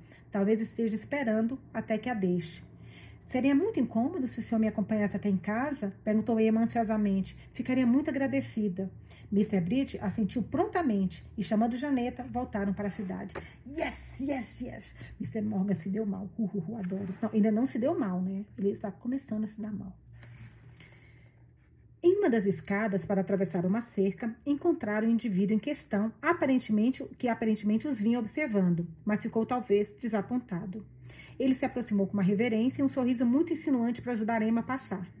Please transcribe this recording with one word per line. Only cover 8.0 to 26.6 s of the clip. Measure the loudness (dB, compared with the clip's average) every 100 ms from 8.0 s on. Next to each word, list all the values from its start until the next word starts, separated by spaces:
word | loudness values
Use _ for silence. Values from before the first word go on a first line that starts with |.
| 2
agradecida. | 0 0 0 -2 -2 -2 -2 -6 -8 -20 -20 0
mister | 2 4 2
Britt | 2 0 0 -2
assentiu | -4 0 -2 -2
prontamente | -2 0 2 2 2 2 0 -2 -14 -8
e, |
chamando | 0 2 2 0
Janeta, | 0 0 0 -4
voltaram | -6 -6 -4 -2 -2
para | -2 -4
a |
cidade. | -4 -6 -6 -8 -12 -14 -18 -12
Yes, | -6 -6 -6 -12 -6
yes, | -4 -4 -6 -10
yes! | -10 -10 -14 -16 -18 -10
mister | -6 -4
Morgan | -2 0 0 0
se | -2
deu | -2 -2
mal. | -4 -8 -4
Hu, |
hu, | -4 -2 -6
hu, | -6
adoro. | -6 -6 -6 -4
Não, | -2
ainda | 4 4
não | 4 0
se | 0
deu | 0 0
mal, | 0 -2
né? | -2 -4 -8 -2
Ele | -2
está | -2 -8
começando | -8 -6 -6 -4 -6
a | -6
se | -6
dar | -8
mal. | -8 -10 -14 -20 -20 -20 -20 -20 -20 -20 -20 -20 -20 -20 -20 -20 _ -20 _ _ -20 -20 2
Em | 4 6
uma | 6
das | 4 2
escadas | 0 -2 0 0 -2 0
para | 0
atravessar | 2 0 0 0 0
uma | 0
cerca, | -2 0 0 0 -6 -6
encontraram | -2 0 2 0 0 0 2
o |
indivíduo | 2 2 2 2 2
em |
questão, | 0 -6 -2 0 0 0
aparentemente, | 0 2 4 2